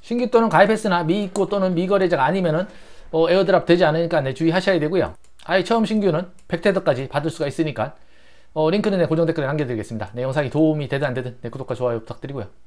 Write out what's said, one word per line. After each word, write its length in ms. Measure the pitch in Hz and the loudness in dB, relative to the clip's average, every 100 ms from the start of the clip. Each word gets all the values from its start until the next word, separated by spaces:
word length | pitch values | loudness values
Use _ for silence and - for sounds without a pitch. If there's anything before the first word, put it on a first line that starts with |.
신규 280 | - 240 247 | -4 -4 2
또는 160 | 240 226 | 4 4
가입했으나 540 | 160 202 214 214 175 | 6 6 4 0 0
미입고 460 | 160 196 196 202 190 | 0 0 0 -2 0
또는 260 | 202 185 170 | 0 0 0
미거래자가 480 | 180 202 185 165 | 2 2 2 2
아니면은, 440 | 135 190 170 156 202 - - - - | 2 2 0 -2 -4 -10 -18 -18 -6
어, 180 | 160 165 | 0 4
에어드랍 360 | 180 190 185 - | 4 4 2 4
되지 180 | 175 165 | 4 4
않으니까, 360 | 160 170 165 | 2 0 0
네, 120 | 135 | -2
주의하셔야 460 | 131 165 175 185 180 | 0 0 2 2 0
되고요. 360 | 151 180 95 - - - - | 0 -2 -2 -6 -20 -18 -2
아예 180 | 185 | -2
처음 220 | 180 226 220 | 2 0 2
신규는 420 | 220 196 156 185 - - | 0 2 0 -4 -14 -8
백 140 | 170 | -2
테더까지 480 | 208 185 185 127 135 | 0 2 0 -2 -2
받을 200 | 147 156 | -4 -4
수가 160 | - 143 | -4 -6
있으니까, 480 | 139 156 110 127 - - - - - - | -2 -4 -2 -6 -8 -20 -20 -20 -20 -10
어, 160 | 156 156 | -2 0
링크는, 300 | 196 208 190 | 2 0 0
네, 80 | 156 | 0
고정 180 | 160 165 | 2 0
댓글에 200 | 165 135 | 0 -2
남겨드리겠습니다. 640 | 151 135 117 101 113 98 | -2 -2 -4 -6 -8 -8
네, 80 | 117 | -6
영상이 260 | 131 135 139 | -4 -2 -2
도움이 380 | 147 160 151 139 | 2 2 2 -2
되든 200 | 139 143 | -2 -2
안 60 | |
되든, 260 | 123 123 120 | -4 -6 -10
네, 80 | 117 | -12
구독과 260 | 131 131 123 | -10 -8 -4
좋아요 240 | 123 117 | -2 -4
부탁드리고요. 480 | 113 - - 139 101 - | -8 -14 -10 -10 -10 -16